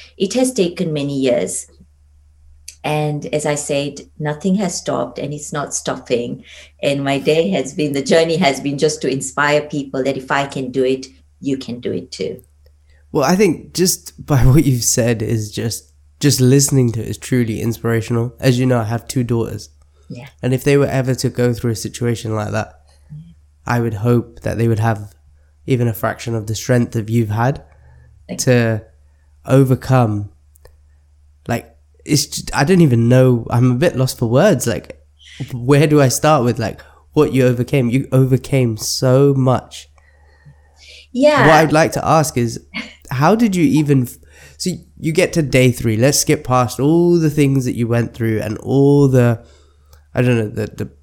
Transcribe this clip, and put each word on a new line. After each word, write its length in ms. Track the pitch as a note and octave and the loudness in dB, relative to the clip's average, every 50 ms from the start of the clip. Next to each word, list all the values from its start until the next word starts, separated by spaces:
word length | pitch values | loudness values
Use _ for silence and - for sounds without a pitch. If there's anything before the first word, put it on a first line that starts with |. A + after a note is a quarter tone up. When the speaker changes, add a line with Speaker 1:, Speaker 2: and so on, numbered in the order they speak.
| - - _ | -20 -18 _
Speaker 1:
It 180 | - F#3+ F#3+ - | -6 -6 -4 0
has 180 | B3 C4 B3+ B3+ | 0 0 0 0
taken 400 | - F#3 E3+ - - F3+ D#3+ D3+ | -2 -2 -2 -2 -6 -6 -4 -4
many 260 | D3 C#3 C#3+ C#3 C3+ | -4 -4 -4 -4 -2
years. 480 | C3 B2+ A#2+ - F2+ - - - - _ _ _ - _ _ _ _ _ _ _ _ _ _ _ _ - - - - - - _ - | 0 0 0 0 -2 -4 -8 -10 -12 _ _ _ -20 _ _ _ _ _ _ _ _ _ _ _ _ -20 -20 -20 -20 -20 -20 _ -6
And 420 | D3 D3+ D3+ D3+ D3+ D3 D3 C#3+ C#3 - | -4 -2 -2 -2 -2 -4 -6 -8 -4 -6
as 120 | D3+ - | -4 -2
I 80 | D3+ D3 | -2 -4
said, 460 | D3 - - D3 C#3 C#3+ D3 C#3 - - - _ - | -4 -4 -4 -4 -4 -4 -6 -8 -12 -18 -20 _ -8
nothing 360 | D3+ D3 D3+ D3+ - G3 F#3 | -6 -6 -6 -4 -2 -2 0
has 220 | G#3+ G#3 F3 - - | 0 -2 -4 -6 -6
stopped, 400 | - - C#3 C3+ C3+ C3 - - | -6 -6 -4 -4 -4 -6 -8 -10
and 140 | - C#3+ D3 | -10 -10 -10
it's 180 | D3 - - - | -10 -12 -10 -8
not 220 | D3 C#3 C#3 - | -8 -8 -6 -8
stopping. 680 | - - - B2+ B2+ - - C3 A#2 A#2+ B2 C3+ - - - - - - - _ - - | -8 -6 -6 -8 -8 -6 -4 -4 -2 -2 -4 -10 -12 -14 -20 -20 -20 -20 -20 _ -6 -4
And 200 | D3 C#3 C#3 C#3 | -2 -2 -2 -2
my 160 | C#3 C#3+ C3+ | -2 -2 -2
day 300 | C3 D3+ D3+ E3 E3 G3 | 0 0 2 2 2 0
has 220 | F#3+ C#3 C3+ C3 - | 0 -2 -4 -6 -4
been, 180 | - D3+ D3 C3+ | -4 -4 -2 -2
the 100 | C#3 C3+ | -4 0
journey 340 | - F3 E3 E3 E3 D#3+ | 2 2 2 2 2 0
has 240 | D#3 - C#3+ C3+ - | 0 2 0 0 0
been 180 | - C#3+ C#3 C#3 | -4 -6 -4 0
just 240 | D#3 D3+ D3+ - - | 0 -2 -2 -2 -4
to 80 | C#3+ | -4
inspire 520 | C3+ C3+ C3+ - - - D3 D3 D3 D3 D3 | -4 -4 -6 -6 -2 -2 0 2 2 0 0
people 420 | D3 - D3 C3+ C3 - C3+ C3 | -2 -6 -8 -8 -6 -6 -4 -4
that 120 | C3+ C3+ | -4 -4
if 140 | B2+ - - | -6 -4 -4
I 160 | D3+ C#3 C#3 | -2 -2 -2
can 240 | C3+ - C#3+ C3 A#2+ | -4 -6 -8 -8 -6
do 140 | A#2+ C3+ B2+ | -4 -2 0
it, 220 | B2+ C3+ C3 C3 - - _ _ _ _ - | 0 -2 -4 -6 -12 -20 _ _ _ _ -10
you 160 | - C#3 C3+ | -6 -6 -6
can 240 | C3+ - - A#2+ A#2+ | -6 -6 -10 -12 -10
do 120 | - G#2+ G#2 | -8 -6 -6
it 200 | F2+ F2 - - | -8 -8 -10 -10
too. 300 | - - - - - - _ _ _ _ _ _ _ _ _ _ _ _ _ | -8 -8 -8 -8 -12 -16 _ _ _ _ _ _ _ _ _ _ _ _ _
Speaker 2:
Well, 140 | - D3+ C3+ | -4 -2 0
I 120 | C#3 F3+ | 2 2
think 380 | F#3 A3 G3 C#3+ - - - - | 2 2 2 0 -2 -8 -10 -4
just 500 | - F3+ F#3 - - - - - - - | -2 0 0 -2 -4 -8 -18 -20 -14 -4
by 200 | - D3+ C3 A2+ | 0 2 4 4
<laughs> 0 | |
what 180 | C3 B2+ D#3+ C#3+ | 6 6 6 4
you've 200 | C#3+ B2+ A#2+ A2+ | 4 0 0 0
said 380 | - - - A2+ A#2+ A#2+ G#2 G#2+ | -2 0 0 0 0 0 -2 -2
is 280 | G#2+ A#2 A2 G#2+ G2+ | -4 -4 -4 -6 -8
just, 420 | - - G#2+ A#2 - - - _ _ _ _ _ _ - | -8 -6 -6 -6 -6 -8 -14 _ _ _ _ _ _ -2
just 200 | - D3 C#3 - | 0 0 2 4
listening 520 | B2+ B2 C3 C#3+ C#3 - D3 C3+ B2+ A#2 A2 | 4 4 4 4 4 2 2 2 2 2 0
to 80 | A2 | -4
it 80 | - - | -6 -8
is 100 | G#2 - | -10 -10
truly 420 | - - C3 B2 A#2+ A2 G#2+ - | -6 -2 -2 0 0 -2 -2 -4
inspirational. 760 | - A2+ A2+ - - A#2 A#2 A2+ A2 - A#2+ A#2 A#2 B2 - - | -4 -4 -6 -4 -4 -2 -2 -2 -2 -2 -4 -4 -4 -4 -6 -2
As 200 | - C3+ B2 A#2+ | 0 0 2 2
you 80 | C3 | 2
know, 120 | B2+ B2 A#2+ | 0 0 0
I 40 | A2 | -2
have 240 | G#2 A#2 A#2 - - | -2 -4 -6 -6 -6
two 160 | - C3+ A#2+ | -4 -4 -2
daughters. 460 | A#2 B2 A#2 A2 - - A2+ - - _ _ _ _ _ _ _ - | -2 -2 -2 -4 -4 -6 -12 -14 -16 _ _ _ _ _ _ _ -18
Speaker 1:
Yeah. 200 | - A#2+ C#3 - _ - | -16 -16 -16 -20 _ -6
Speaker 2:
And 140 | - B2+ C3 | -4 -2 -2
if 80 | B2+ - | 0 0
they 140 | C#3+ C#3+ | 2 2
were 100 | C#3+ C#3 | 4 2
ever 280 | - - C3+ B2+ B2+ B2+ | 2 0 -2 -2 -2 -2
to 120 | A#2+ - B2+ | -2 -2 -4
go 220 | - - B2 B2 A#2+ | -2 0 0 0 0
through 200 | A2 - A#2+ A2+ | -2 -2 -4 -4
a 40 | |
situation 580 | - - G#2+ - - A#2+ A#2+ A#2 A2 - A2+ A2 | -4 -6 -10 -8 -6 -4 -4 -4 -4 -4 -6 -6
like 180 | G#2+ G#2 G2+ G2+ | -4 -4 -4 -4
that, 280 | G#2+ G#2 - - _ _ _ _ _ _ - | -6 -6 -6 -12 _ _ _ _ _ _ -20
Speaker 1:
Yeah. 220 | D3+ D3+ E3 E3+ - _ _ _ _ _ - | -20 -20 -20 -20 -20 _ _ _ _ _ -6
Speaker 2:
I 140 | - B2 A#2+ | -4 -2 -2
would 140 | A#2 A#2 A2 | -2 -2 -4
hope 460 | G2 G#2+ B2 A#2+ A#2 A2+ - - - | -2 0 2 2 2 0 -2 -12 -10
that 180 | - A2 F2 F#2+ | -8 -6 -4 -2
they 100 | A#2 A#2 | 0 0
would 100 | A2+ G#2+ | 0 0
have 360 | A2+ A2+ A2+ G#2 G#2 G2+ - _ _ _ _ _ _ _ _ _ - | 0 -2 -2 -4 -6 -16 -20 _ _ _ _ _ _ _ _ _ -6
even 220 | - C3+ A#2 A#2+ A#2 | -4 -2 0 0 -2
a 60 | A2 | -2
fraction 400 | - - A2+ G#2 - - A#2 A#2 | -2 -4 -4 -4 -4 -8 -6 -6
of 120 | A2+ G2+ | -6 -4
the 80 | G#2+ A2 | -6 -8
strength 380 | - - - B2+ A#2+ A#2+ - - | -8 -2 0 0 2 0 0 -2
that 160 | B2 G#2 G#2 | -6 -4 -2
you've 220 | A2+ A#2+ A2+ G#2 | 0 0 0 0
had 340 | G#2 A2+ A#2 C3 D3+ D#3 - - _ _ _ - - - - - _ _ _ - | 0 0 0 0 -2 -4 -8 -20 _ _ _ -20 -20 -20 -20 -20 _ _ _ -14
Speaker 1:
Thank 120 | - - | -10 -4
Speaker 2:
to 440 | - C3+ B2+ A#2+ A#2 A2+ A2+ G#2+ - - _ _ _ _ _ _ _ _ _ _ - | 0 2 2 2 2 0 -2 -4 -6 -10 _ _ _ _ _ _ _ _ _ _ -4
overcome. 840 | - B2+ C3+ C#3 B2+ C3 A#2+ - - C3 B2+ B2 A2 G#2+ G#2 G2+ G2+ - _ _ _ _ _ _ - _ _ _ _ _ _ _ _ _ _ _ _ _ _ - - | 2 4 4 4 4 2 -2 0 0 2 2 2 2 0 -4 -6 -8 -14 _ _ _ _ _ _ -20 _ _ _ _ _ _ _ _ _ _ _ _ _ _ -10 -6
Like, 260 | A#2+ A2+ - - _ _ _ _ _ _ - | -6 -6 -6 -10 _ _ _ _ _ _ -6
it's 220 | - D#3 C#3 - | -2 -2 -2 -2
just, 280 | - - - - - - | -4 -8 -12 -10 -6 -2
I 80 | - C#3+ | 0 2
don't 160 | C#3+ F#3+ F3+ E3 | 2 4 4 6
even 260 | C#3+ A#2+ A#2 A#2 A#2 | 4 4 4 4 4
know. 380 | B2 C3 C3 C3 B2 A#2 A2 - | 6 6 6 4 4 2 -2 -2
I'm 200 | - A#2+ B2+ B2+ B2 | 0 2 2 2 2
a 20 | |
bit 200 | B2 C3+ B2+ - | 2 0 0 0
lost 220 | B2 C3 B2+ - - | 0 -2 -2 -2 -4
for 80 | B2 | -2
words. 400 | A2+ A#2+ C3 F3+ G#3+ F3 B2 - | 0 2 4 4 4 2 2 0
Like, 340 | A#2 G2 D2 - - - _ _ _ _ _ - - - - C#3+ - - | -4 -4 -6 -8 -12 -20 _ _ _ _ _ -20 -20 -14 -14 -12 -10 -10
where 340 | A#2+ A#2+ B2 D3 D3 D#3 | -6 0 2 4 4 4
do 140 | D#3+ D3+ D3 | 4 4 4
I 80 | C#3 B2+ | 4 4
start 360 | A#2+ - - D3+ D#3 C#3+ A#2+ | 2 0 2 2 2 4 2
with, 140 | B2 A2+ A#2+ | 0 0 -2
like, 220 | A2 F#2+ - - - - _ _ _ _ - | -4 -6 -6 -10 -16 -20 _ _ _ _ 0
what 200 | D3+ D3+ - G2+ | 2 2 2 2
you 120 | C3 B2+ | 2 2
overcame? 440 | B2+ A#2+ A#2 B2 - - C#3+ B2+ A#2+ | 2 2 0 -2 -2 0 0 0 0
You 180 | A2+ C3+ C#3 - - | 0 -2 -2 2 2
overcame 640 | C3 C3+ B2+ C3 B2 - - C#3 C3+ B2+ A#2 A2 | 2 4 4 2 0 0 0 0 0 0 0 -2
so 580 | G#2+ - - - - C3+ C3 B2+ C3+ C#3 C#3+ C#3 | -4 -6 -8 -6 -2 0 2 4 4 4 4 2
much. 540 | C3+ C3 C3 B2+ - - - - - - _ _ _ _ _ _ _ _ _ _ _ _ - - _ _ _ _ _ - - - - - _ - | 2 2 2 0 0 -2 -8 -18 -20 -20 _ _ _ _ _ _ _ _ _ _ _ _ -20 -20 _ _ _ _ _ -20 -20 -20 -20 -20 _ -2
Speaker 1:
Yeah. 340 | B3 C4+ D4 D4+ C#4 A#3 | 2 4 4 4 6 6
Speaker 2:
What 80 | D3+ D#3+ | 6 6
I'd 160 | D3+ D#3+ D3 D3 | 6 6 4 4
like 200 | D3+ E3 B2 - | 2 2 2 0
to 120 | - - | -2 0
ask 300 | - D3 D#3+ D3 - - | 2 2 2 2 2 0
is, 300 | B2 A#2+ A2+ A#2 - - _ - - - - - _ - - | -2 -2 -2 -4 -8 -16 _ -12 -12 -12 -12 -16 _ -12 -8
how 240 | C3+ B2+ C#3+ E3 G#3 | -2 0 2 4 4
did 200 | A3+ A#3+ G#3+ F#3 | 4 2 2 2
you 100 | F3+ D#3+ | 2 2
even 380 | C#3 - D3+ D#3 C#3+ C#3+ C3+ B2 | 2 4 2 2 4 2 2 2
f-, 140 | A#2+ - - - - _ - - - - - | 0 -6 -16 -20 -20 _ -20 -20 -20 -14 -8
so 120 | - F#3 E3 - - _ _ - | -8 -8 -8 -8 -12 _ _ -8
you 140 | - D#3+ D#3 | -4 -2 0
get 200 | F3 F3+ - - | 2 0 0 2
to 80 | E3+ D3+ | -2 -2
day 280 | B2+ B2+ C3 B2+ B2+ | 2 2 4 4 4
three. 260 | A#2+ - A#2+ A#2+ A2 | 2 2 -2 -2 0
Let's 220 | G#2+ A#2+ C#3+ C#3+ - | 2 2 2 2 2
skip 260 | - - D3+ - - | 2 0 0 -2 0
past 360 | - B2+ B2+ B2 A2+ - - | 0 0 0 0 0 -2 -2
all 380 | C3 D3 D#3+ E3+ F3 F3 F3 E3+ | 0 2 4 4 4 4 2 2
the 120 | D#3+ D3+ | 2 0
things 340 | C#3 D3 C#3+ C3+ C3+ C3+ B2+ | 2 2 2 2 2 0 -2
that 100 | B2 - | -2 -4
you 120 | - A#2+ | -4 -2
went 280 | A2+ A#2 A#2+ A#2 A#2 - | 0 0 0 0 -2 -4
through 260 | - A2+ A2+ A2 G#2+ | -4 -2 -2 -2 -2
and 180 | - G#2+ G#2+ - | -4 -6 -8 -8
all 500 | - - A#2+ C#3 C#3 C#3+ C#3+ C#3+ C#3+ C3+ | -4 -2 2 4 4 6 6 6 6 6
the, 360 | B2+ B2+ A#2+ A#2+ A#2 A2 - - - _ _ _ _ _ _ _ - - _ _ - | 6 4 4 4 2 0 -4 -16 -20 _ _ _ _ _ _ _ -20 -20 _ _ -4
I 80 | B2 B2 | -2 0
don't 140 | B2 B2 | 2 2
know, 120 | A#2 A2 G#2 | 0 -2 -4
the, 180 | A#2 - G#2+ | -6 -6 -8
the 240 | - - - A2 - - _ | -8 -6 -10 -10 -10 -10 _